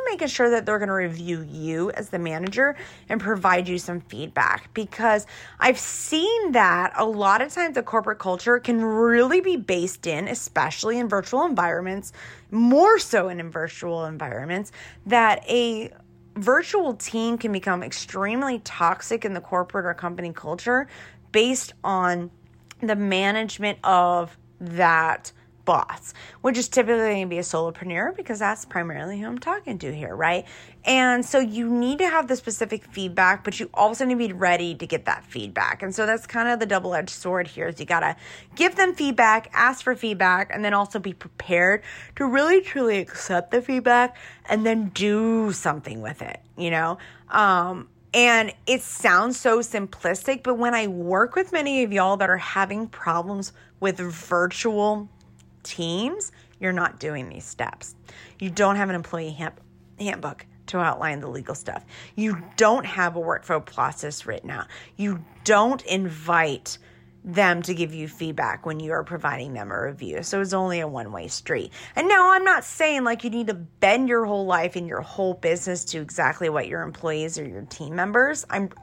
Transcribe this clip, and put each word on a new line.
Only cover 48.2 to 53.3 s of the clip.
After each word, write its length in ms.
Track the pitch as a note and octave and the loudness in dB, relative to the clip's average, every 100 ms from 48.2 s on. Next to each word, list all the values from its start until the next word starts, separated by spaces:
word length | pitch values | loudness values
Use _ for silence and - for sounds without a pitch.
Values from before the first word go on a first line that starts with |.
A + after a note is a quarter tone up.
| A#3+ A#3 G#3+ - - | 6 6 4 -2 -2
it 160 | B3+ | -2
sounds 560 | - - G#3+ F3+ A#3 B3 | -2 -2 4 4 4 0
so 220 | B3 A3+ | 2 2
simplistic, 800 | A3+ G#3+ G3 - F3 F#3 - C4+ | 2 -4 -6 -4 -2 -2 -2 -2
but 120 | B3+ | -2
when 200 | A#3+ A#3+ | 0 0
I 140 | A#3+ G#3 | 0 -2
work 480 | F3+ F3 F#3+ A#3+ F#4 | -4 0 2 2 0
with 160 | F#4 | -2
many 320 | E4+ C#4+ C4+ | -2 0 0
of 80 | A3+ | 2
y'all 240 | G3 F#3 G3 | 2 2 2
that 140 | F#3+ | 2
are 80 | F3+ | 0
having 500 | - G3 G3 G3+ A3+ | 0 -2 -2 -2 -8
problems 640 | - F3 E3+ F3+ | -6 -2 -2 -2